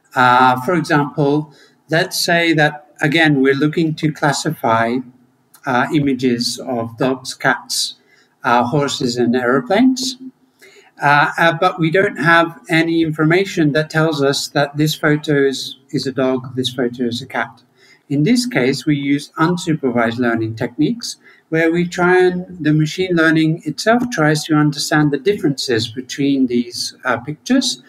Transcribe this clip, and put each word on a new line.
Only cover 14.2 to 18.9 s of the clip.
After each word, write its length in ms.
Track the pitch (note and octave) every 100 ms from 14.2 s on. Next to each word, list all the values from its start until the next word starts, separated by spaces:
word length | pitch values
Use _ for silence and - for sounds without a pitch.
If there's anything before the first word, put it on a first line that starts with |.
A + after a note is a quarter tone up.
us 240 | C#3 C#3 -
that 300 | C#3+ D3 D3
this 180 | D#3 -
photo 500 | D#3+ D3+ D3+ C#3+ C#3
is, 320 | C3 - - _
is 180 | D3 C#3
a 40 |
dog, 440 | A#2+ C3 C3 B2+ B2+
this 180 | C3+
photo 300 | C3 A#2+ A#2+
is 180 | A#2+ A#2+
a 40 | C#3
cat. 380 | B2+ A2 - _ _ _ _ -
In 140 | C#3+
this 240 | D#3 A#3+ -
case, 400 | C#3 B2+ C#3
we 100 | -